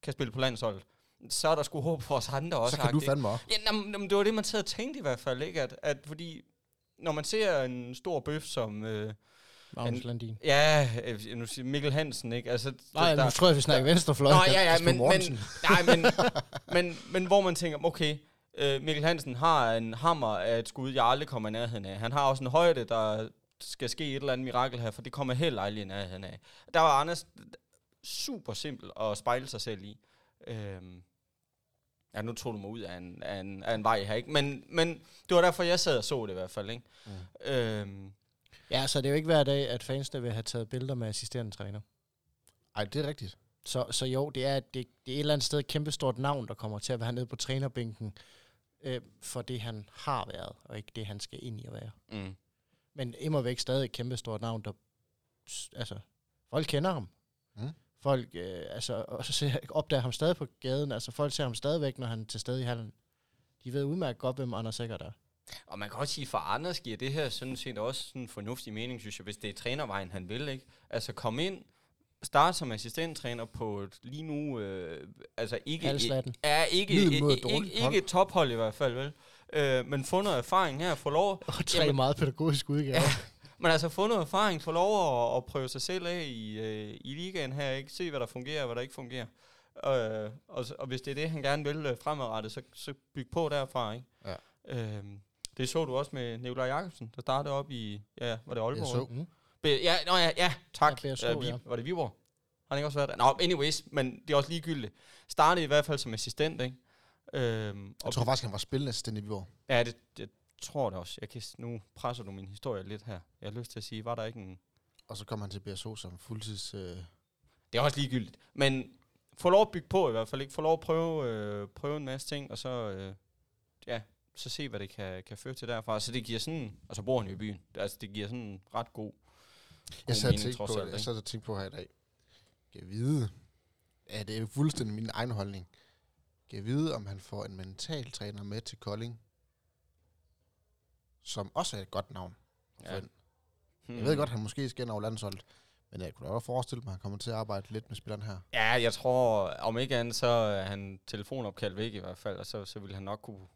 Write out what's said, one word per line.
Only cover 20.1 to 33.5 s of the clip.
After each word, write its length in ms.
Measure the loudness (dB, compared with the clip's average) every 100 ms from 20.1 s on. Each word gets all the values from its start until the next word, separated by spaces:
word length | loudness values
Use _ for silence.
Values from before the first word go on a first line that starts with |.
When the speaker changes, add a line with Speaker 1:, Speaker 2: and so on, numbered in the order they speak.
| 4 2 2
Speaker 1:
af 220 | 2 2
et 100 | 0
skud, 240 | -4 -2
jeg 120 | 4
aldrig 240 | 6 4 2
kommer 200 | -4 -2
i 40 |
nærheden 320 | -2 -4 -4
af. 140 | -6 -4
Han 140 | -2
har 160 | 4 4
også 160 | 4
en 60 | 4
højde, 340 | 6 8 6
der 440 | 2 2 2 2 -4 -10 _ _
skal 280 | -14 -6 -4
ske 160 | -2 -2
et 60 | -2
eller 160 | 0
andet 120 | 0
mirakel 360 | 2 2 2 0
her, 100 | -4
for 120 | -4
det 100 | -10
kommer 220 | -4 0
heller 280 | 2 2 2
aldrig 200 | -2 -2
i 20 |
nærheden 400 | -6 -6 -6 -8
af. 160 | -10 -14 -18 -20 0
Der 60 | 6
var 200 | 8 8
Anders 260 | 4 -2 -6 -18 -20 -20 _ _ _ _
super 500 | -10 -6 -6 -6 -6
simpel 380 | -6 -6 -8 -12 -4
at 180 | -2 0
spejle 280 | 0 0 0
sig 140 | -8
selv 240 | -6 -8
i. 140 | -10 -18 _ _ _ _ -12
Øhm, 560 | -10 -10 -12 -14 -18 -20 _ _ _ _ _ _ _ _ _ _
ja, 80 | -8
nu 100 | -6
tog 200 | -6 -6
du 60 | -6
mig 120 | -8
ud 100 | -10
af 160 | -10 -10
en, 260 | -12 -10
af 180 | -6 -6
en, 220 | -8